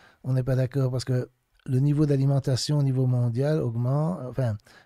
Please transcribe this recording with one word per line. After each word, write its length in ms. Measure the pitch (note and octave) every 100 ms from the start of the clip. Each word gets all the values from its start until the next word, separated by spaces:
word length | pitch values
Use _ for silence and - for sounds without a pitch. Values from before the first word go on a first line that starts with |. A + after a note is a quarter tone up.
| - _
on 100 | C3+
n'est 100 | C3
pas 140 | B2+ B2+
d'accord 340 | B2+ C#3 C3
parce 140 | B2+ -
que 240 | B2+ B2 _ _ _ -
le 100 | B2+
niveau 240 | C#3+ D3 D3+
d'alimentation 720 | C#3+ C3+ C#3 B2+ B2+ - D3
au 60 |
niveau 240 | C#3 C3 C3
mondial 520 | B2+ A#2+ A#2 C#3 D#3
augmente. 600 | B2 A#2 B2 C#3 D#3+ F3+ B2+
Enfin, 260 | B2 B2 G#2 - -